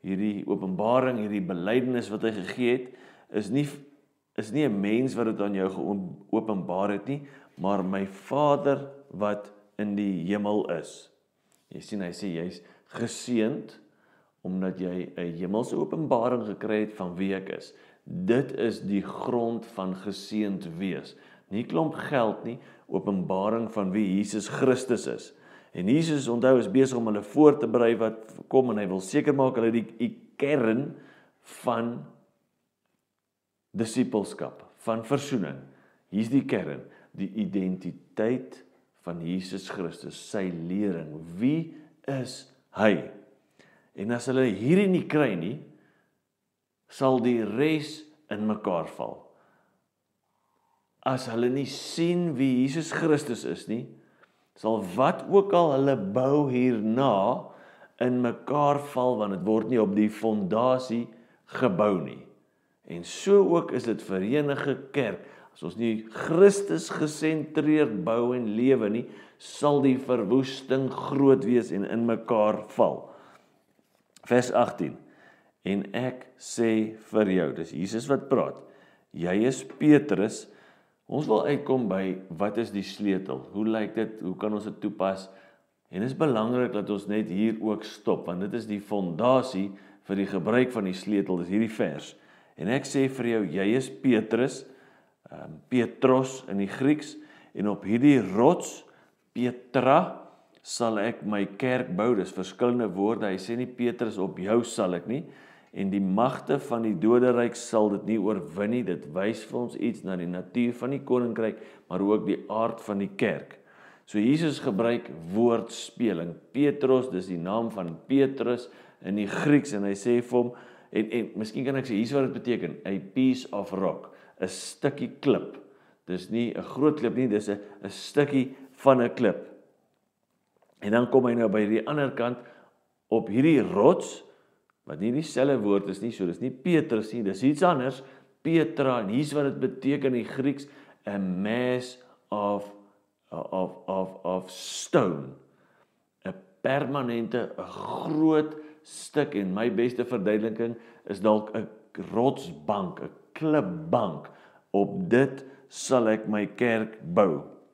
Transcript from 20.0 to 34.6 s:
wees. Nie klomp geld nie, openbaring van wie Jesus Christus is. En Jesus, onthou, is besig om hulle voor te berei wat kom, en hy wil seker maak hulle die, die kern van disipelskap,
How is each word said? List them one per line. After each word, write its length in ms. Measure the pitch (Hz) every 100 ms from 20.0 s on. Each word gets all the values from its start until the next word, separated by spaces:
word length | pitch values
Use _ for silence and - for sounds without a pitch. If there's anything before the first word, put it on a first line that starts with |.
| 104 95 - 107 104 95 85 80
wees. 360 | 95 76 - - - - _
Nie 140 | 98
klomp 300 | 123 165 156
geld 500 | - - 143 113 101
nie, 140 | 117 120 - - _
openbaring 840 | - 95 98 85 95 101 113 110
van 200 | 107 95
wie 260 | 98 101 95
Jesus 320 | 104 107 95
Christus 580 | - 123 127 - 113 -
is. 260 | 58 - - - - _
En 140 | - 92
Jesus, 420 | 143 165 151 127
onthou, 300 | 120 127 131
is 120 | 104
besig 260 | 110 131 127
om 100 | 113
hulle 160 | 104
voor 360 | 104 139 151 147
te 80 | 117
berei 300 | 120 117 113
wat 380 | 110 110 - - -
kom, 220 | 135 123
en 80 | 107
hy 80 | 101
wil 140 | 92
seker 340 | 92 147 147
maak 200 | 135 131
hulle 160 | 127 113
die, 160 | 117 107 -
die 180 | 120 - - _
kern 600 | 139 147 113 113 143 - - - _ _
van 640 | - - 123 117 117 123 - - _ _ _ _ _ _ _ _ _ _ _ _ _ _ _ 95
disipelskap, 880 | 110 127 117 110 98 - 67 -